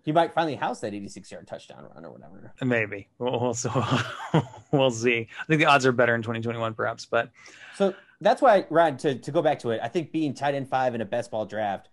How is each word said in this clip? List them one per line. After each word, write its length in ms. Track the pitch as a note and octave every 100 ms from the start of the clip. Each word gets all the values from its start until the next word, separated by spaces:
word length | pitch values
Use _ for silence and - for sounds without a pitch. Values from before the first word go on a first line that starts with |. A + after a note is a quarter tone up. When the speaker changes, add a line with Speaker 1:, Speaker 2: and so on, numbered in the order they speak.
Speaker 1:
He 100 | -
might 220 | D#3+ E3
finally 220 | - E3 A#2+
house 260 | E3+ B2
that 140 | A2+ G2+
eighty-six 360 | G2 G2+ F#2
yard 160 | F#2 -
touchdown 380 | - - B1+ C#2+
run 100 | -
or 80 | E2
whatever. 400 | A#1+ - G2 - -
Speaker 2:
Maybe. 460 | C3 A#2+ G#2+ G2+ - _
We'll, 200 | B2 B2
we'll, 140 | B2
so 160 | A#2 B2 C3 A2 B2 - - -
<laughs> 380 | E3+ - - _
we'll 180 | C#3+ C3
see. 380 | A2+ B2 A#2 A2+ -
I 60 | -
think 140 | D#3
the 80 | D#3+
odds 180 | C#3+ C3
are 60 |
better 240 | B2 A#2+ A#2
in 80 |
twenty 180 | A2+ A2+
twenty-one, 320 | A2+ A#2 A2+
perhaps, 320 | A2 A2 A#2 -
but 240 | A#2 - _ - - - -
Speaker 1:
So 180 | G3 F#3+ _ _
that's 200 | D#3 -
why, 240 | C4 G3 -
Ryan, 280 | D#3 E3 C3
to, 180 | D#3 B2+
to 120 | -
go 100 | D3+
back 180 | D3+ C#3+
to 120 | A#2+
it, 80 | A2
I 40 | A#2
think 240 | F3+ D3
being 220 | D#3+ D3+
tight 220 | A2 C#3+ C#3
end 140 | C3
five 260 | C3 C3 A#2
in 60 |
a 40 | G2+
best 260 | A#2+ A#2+
ball 140 | A2 G#2
draft 440 | G#2 G#2+ F#2 _